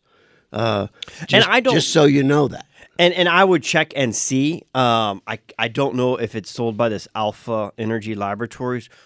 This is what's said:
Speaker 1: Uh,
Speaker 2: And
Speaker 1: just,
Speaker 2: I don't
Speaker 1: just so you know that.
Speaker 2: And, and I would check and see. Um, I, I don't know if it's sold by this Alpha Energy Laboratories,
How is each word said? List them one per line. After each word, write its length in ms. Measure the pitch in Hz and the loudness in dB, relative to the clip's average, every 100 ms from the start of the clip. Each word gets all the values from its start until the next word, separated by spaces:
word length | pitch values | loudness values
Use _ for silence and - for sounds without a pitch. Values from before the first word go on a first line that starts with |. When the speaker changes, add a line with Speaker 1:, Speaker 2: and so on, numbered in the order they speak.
| _ _ _ _ _ | _ _ _ _ _
Speaker 1:
Uh, 360 | 107 113 104 101 - - - | -4 -2 -2 -4 -10 -20 -14
Speaker 2:
And 80 | 160 | 0
Speaker 1:
just, 180 | 196 190 | 2 4
Speaker 2:
I 120 | 233 | 4
don't 120 | 247 | 2
Speaker 1:
just 180 | 165 - | 2 2
so 140 | 165 | 4
you 180 | 147 143 | 4 4
know 240 | 135 147 135 | 4 2 2
that. 180 | - - _ - - | -2 -16 _ -12 2
Speaker 2:
And, 160 | 175 | 2
and 160 | 175 175 | 4 2
I 140 | 175 | 4
would 180 | 196 175 | 4 4
check 320 | - 165 156 139 | 2 0 0 -2
and 180 | 127 | -2
see. 480 | 101 - 131 143 170 - | -2 -2 0 0 -4 -4
Um, 480 | 131 123 113 107 98 - | 0 2 2 0 -4 -10
I, 120 | 110 - - | -12 -12 -6
I 100 | 117 | -6
don't 260 | 113 139 | -2 -2
know 220 | 123 127 127 | 0 -2 -2
if 180 | 113 | -4
it's 160 | 113 92 | -8 -10
sold 260 | - 117 107 | -6 -4 -2
by 140 | 117 | -2
this 180 | 101 - | -2 -6
Alpha 580 | 110 107 - - 110 101 - | -6 -4 -6 -6 -6 -6 -6
Energy 360 | 110 113 107 | -6 -6 -6
Laboratories, 760 | 104 101 101 117 - 123 123 - - | -6 -6 -6 -8 -8 -6 -6 -10 -20